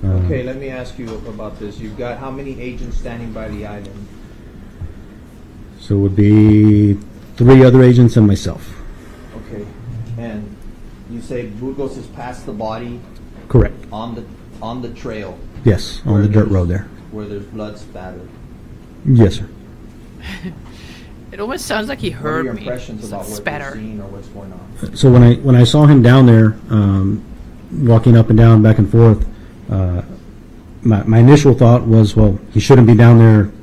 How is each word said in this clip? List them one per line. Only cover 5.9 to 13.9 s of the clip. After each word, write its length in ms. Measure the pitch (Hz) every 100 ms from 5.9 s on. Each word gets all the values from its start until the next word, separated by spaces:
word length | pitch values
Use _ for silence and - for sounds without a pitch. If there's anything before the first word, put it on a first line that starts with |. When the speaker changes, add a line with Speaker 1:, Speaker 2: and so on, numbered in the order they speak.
| 101
Speaker 1:
it 40 |
would 160 | 101 95
be 840 | 104 107 107 107 107 104 104 101 - - - -
three 260 | 120 135
other 180 | 131 131
agents 340 | 127 123 120 117
and 100 | 107
myself. 480 | 98 92 - - - - - - - - - -
Speaker 2:
Okay, 180 | 107 104 - 117 113 113 113
and 380 | 117 107 104 - - - - - -
you 120 | 117
say 260 | - 127 107
Burgos 480 | 104 127 135 135 127
has 120 | -
passed 380 | - 123 123 -
the 60 |
body 460 | 104 110 110 120 120 - - - - -
Speaker 1:
Correct. 260 | 123 - - -